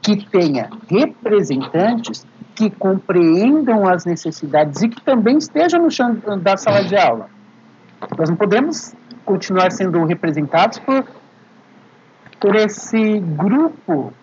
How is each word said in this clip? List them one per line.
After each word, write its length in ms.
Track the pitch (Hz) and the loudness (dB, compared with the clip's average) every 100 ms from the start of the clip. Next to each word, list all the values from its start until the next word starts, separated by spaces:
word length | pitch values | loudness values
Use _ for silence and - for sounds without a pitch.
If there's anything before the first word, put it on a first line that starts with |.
que 260 | - 202 - | 0 -2 0
tenha 420 | 190 170 131 107 - - | 0 2 -2 -6 -14 -2
representantes 1400 | 185 302 - - 208 160 135 135 160 202 233 233 - - _ - - | 0 0 -2 0 0 0 -4 -2 0 0 0 -6 -12 -16 _ -20 -4
que 120 | 220 | -4
compreendam 1160 | - 196 190 - 180 165 170 226 302 254 220 196 | -2 -2 -2 0 2 4 4 4 2 2 2 2
as 180 | 180 | 0
necessidades 800 | 175 165 165 151 147 151 151 143 | -2 -6 -6 -8 -2 0 0 0
e 60 | 226 | -2
que 120 | - | -2
também 360 | - 247 214 294 | 0 2 4 2
estejam 440 | - 294 339 339 | 0 0 2 4
no 80 | 330 | 2
chão 300 | - 247 214 208 196 | 0 -2 -2 -4 -2
da 140 | 175 196 | 0 0
sala 260 | 214 202 | 2 0
de 140 | 185 202 | 2 2
aula. 340 | 160 113 101 - - _ _ _ - - - - | 2 0 -6 -20 -20 _ _ _ -20 -18 -12 -4
Nós 100 | 160 | -2
não 80 | 170 | 0
podemos 580 | 196 208 294 320 - - - - - | 2 2 0 -6 -12 -20 -20 -16 -4
continuar 440 | 190 - 190 185 | -4 -2 0 0
sendo 320 | 147 190 170 160 | 0 -2 0 0
representados 720 | 170 170 151 147 165 208 - | -2 -2 -4 -2 2 0 0
por, 280 | - 269 262 - _ _ _ _ _ - - _ _ _ - - | -2 -2 -2 -14 _ _ _ _ _ -20 -20 _ _ _ -20 -4
por 160 | 208 208 | 0 2
esse 640 | 214 208 - 226 214 214 | 0 -2 -4 0 0 0
grupo 920 | 170 151 190 254 320 320 - 220 113 - | -2 -2 0 2 0 -2 -4 -4 -4 -12